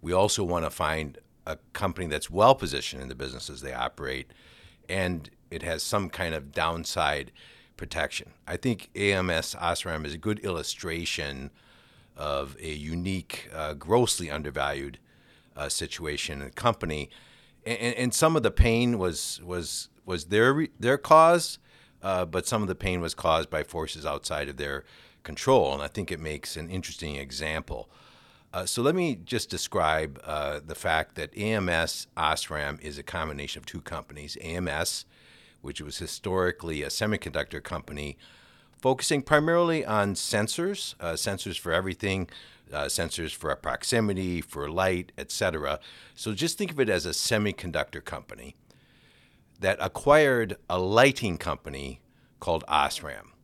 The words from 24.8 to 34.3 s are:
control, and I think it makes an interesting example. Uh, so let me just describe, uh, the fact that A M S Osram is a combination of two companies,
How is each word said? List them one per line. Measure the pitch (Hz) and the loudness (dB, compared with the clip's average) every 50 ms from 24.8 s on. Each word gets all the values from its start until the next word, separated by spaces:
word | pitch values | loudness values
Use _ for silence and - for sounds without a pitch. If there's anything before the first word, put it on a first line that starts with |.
| - - - - - - - _ _ | -8 -12 -20 -20 -20 -20 -20 _ _
control, | - 78 - - - 131 127 85 67 69 | -12 -10 -4 4 6 6 6 6 6 2
and | 71 | 0
I | 73 71 | -4 -4
think | - - 101 - | -4 -6 -4 -4
it | 87 78 | -4 -6
makes | 80 78 76 73 - - - 80 | -4 -6 -6 -6 -8 -8 -8 -8
an | 78 82 | -8 -6
interesting | 92 92 - - - - - 78 73 | -6 -6 -6 -6 -10 -8 -8 -6 -6
example. | 69 69 69 65 - 80 78 78 80 80 - 78 60 52 - _ - - - - - - - - - _ _ | -6 -8 -8 -8 -6 -4 -2 -2 -4 -4 -6 -8 -10 -10 -12 _ -20 -20 -20 -20 -20 -20 -20 -20 -20 _ _
Uh, | - 92 92 | -6 -4 -4
so | 95 - - | -2 0 2
let | 117 139 170 | 4 4 4
me | 185 180 165 127 | 4 2 0 0
just | 90 85 - - 113 - - | -2 -4 -2 -2 -2 -2 -2
describe, | - 90 - - - 98 85 78 78 78 80 73 67 - - | -4 -6 -6 -2 0 2 4 4 4 2 2 -2 -6 -10 -8
uh, | - 76 76 73 71 73 76 73 | -6 -4 -2 -2 -2 -4 -6 -6
the | 78 76 | -10 -12
fact | - - 90 82 80 78 - - | -4 0 2 2 2 0 -2 -6
that | - 78 71 - - | -10 -10 -8 -6 -4
A | 104 107 110 | -2 0 0
M | 107 95 90 | 0 2 2
S | 85 82 82 80 - - - _ _ - | 2 2 2 0 -2 -6 -8 _ _ 0
Osram | 80 78 78 - - - 78 76 73 71 73 69 | 2 2 2 0 -2 -6 -4 -4 -4 -4 -6 -6
is | 67 65 71 71 | -10 -12 -10 -10
a | 65 | -10
combination | - - - 80 78 73 71 71 71 - - | -8 -6 -4 -4 -4 -6 -8 -8 -8 -10 -12
of | 69 | -12
two | - - 82 | -12 -12 -12
companies, | 73 - - 78 - _ 73 73 76 76 | -10 -10 -10 -10 -10 _ -16 -16 -12 -12